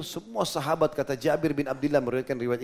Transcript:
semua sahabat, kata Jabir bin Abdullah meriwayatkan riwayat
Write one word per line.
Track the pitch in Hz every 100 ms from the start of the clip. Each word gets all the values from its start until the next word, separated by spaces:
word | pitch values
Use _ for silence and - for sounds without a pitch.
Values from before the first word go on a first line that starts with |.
semua | 165 175 214 226
sahabat, | 180 160 143 165 156
kata | - 135 127
Jabir | 151 151 160 143
bin |
Abdullah | 135 131 143 147
meriwayatkan | 120 127 123 127
riwayat | 120 120